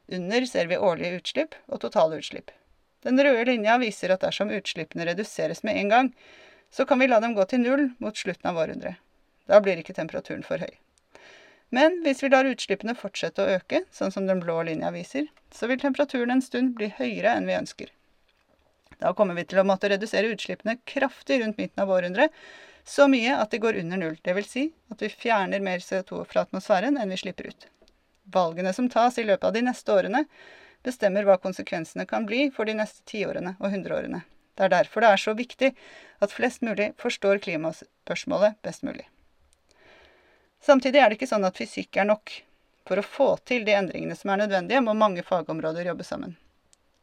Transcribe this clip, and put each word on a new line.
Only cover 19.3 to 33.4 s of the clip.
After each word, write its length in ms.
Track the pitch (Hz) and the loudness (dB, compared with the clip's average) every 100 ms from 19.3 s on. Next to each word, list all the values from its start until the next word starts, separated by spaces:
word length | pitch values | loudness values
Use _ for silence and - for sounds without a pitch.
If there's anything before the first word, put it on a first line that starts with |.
| 175 | 0
vi 80 | 170 | -2
til 140 | 185 | 2
å 60 | 190 | 2
måtte 220 | 190 202 | 2 0
redusere 400 | 196 220 - 220 | 0 -2 -2 0
utslippene 460 | 196 - 180 214 240 - | -2 -8 -8 -6 -6 -6
kraftig 540 | 277 269 - - 269 | -2 -2 -2 -2 -2
rundt 180 | 220 208 | 0 -4
midten 240 | 190 - | -6 -4
av 80 | 196 | 0
århundret, 400 | 185 175 190 311 - - - - - - | 0 0 2 2 0 -20 -20 -20 -20 -4
så 160 | - 285 | 4 6
mye 260 | 262 226 277 | 6 4 0
at 160 | 214 | 0
de 80 | 233 | 0
går 160 | 226 202 | 0 0
under 180 | 165 185 | -2 -4
null. 160 | 160 156 | -6 -6
Det 80 | - | -4
vil 160 | 185 208 | -2 -4
si 140 | 247 311 - - | -4 -6 -6 -18
at 160 | 214 | -8
vi 80 | 214 | -8
fjerner 480 | - 233 220 180 196 | -4 0 0 0 -2
mer 240 | 196 180 | -4 -6
C 160 | - 190 | -4 -6
O 60 | 185 | -6
to 140 | 175 | -10
fra 220 | 170 180 180 | -6 -2 -2
atmosfæren 500 | 190 - 190 233 285 | -4 0 2 2 -2
enn 160 | 202 | -2
vi 80 | 185 | -6
slipper 320 | 190 - - | -8 -10 -12
ut. 160 | - - _ _ _ _ _ 196 | -16 -20 _ _ _ _ _ -4
Valgene 400 | 190 170 165 185 190 | 0 0 0 -4 -2
som 120 | 247 | 0
tas 240 | 226 247 247 | 2 2 2
i 40 | 220 | 0
løpet 160 | 190 | 2
av 100 | 185 208 | 2 0
de 60 | |
neste 280 | 247 - - | -2 -2 2
årene, 320 | 202 180 247 311 - - - - _ | 4 4 2 -2 -6 -20 -20 -20 _
bestemmer 400 | 254 247 202 196 202 | -10 -2 0 2 4
hva 80 | 185 | 4
konsekvensene 640 | 190 185 - 175 160 180 185 | 2 -8 -6 -6 -6 -8 -4
kan 180 | 220 214 | -4 -2
bli 200 | 233 285 | 0 0
for 140 | 269 214 | 0 -2
de 60 | 214 | -2
neste 280 | 214 - - | -4 -8 -12
tiårene 460 | 214 170 - | -6 -4 -4